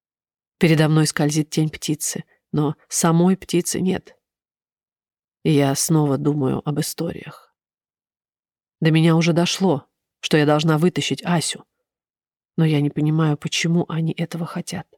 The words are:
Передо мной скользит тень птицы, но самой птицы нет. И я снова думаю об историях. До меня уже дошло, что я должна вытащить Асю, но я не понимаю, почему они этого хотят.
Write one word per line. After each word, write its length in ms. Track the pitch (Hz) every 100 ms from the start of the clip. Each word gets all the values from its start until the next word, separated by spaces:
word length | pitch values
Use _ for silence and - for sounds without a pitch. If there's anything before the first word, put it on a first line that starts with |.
| _ _ _ _ _ _
Передо 300 | 170 156 156
мной 180 | 156 156
скользит 440 | - 147 156 151
тень 200 | - 156
птицы, 540 | - - 151 - - - _ _
но 240 | 147 147 156 _
самой 480 | - 175 165 180 190
птицы 440 | - 170 175 -
нет. 360 | 185 180 - _ _ _ _ _ _ _ _ _ _ _ _ _
И 100 | 156
я 220 | 147 139
снова 420 | 135 - 160 147 135
думаю 500 | 147 147 131 135 -
об 120 | 147
историях. 720 | 156 - 165 - - - _ _ _ _ _ _ _ _ _ _ _ _ _ _
До 100 | 160
меня 260 | 160 165 165
уже 160 | 165
дошло, 540 | 165 175 - 190 247 - _ _ _
что 160 | - 160
я 100 | 147
должна 320 | 151 160 151
вытащить 460 | 175 160 - 135
Асю, 400 | - 175 - - - _ _ _ _ _ _ _ _ -
но 80 |
я 160 | 160 151
не 100 | 147
понимаю, 460 | - 151 156 160 147
почему 480 | - - 165 170 -
они 240 | 165 160
этого 340 | - 170 165 165
хотят. 400 | - - - -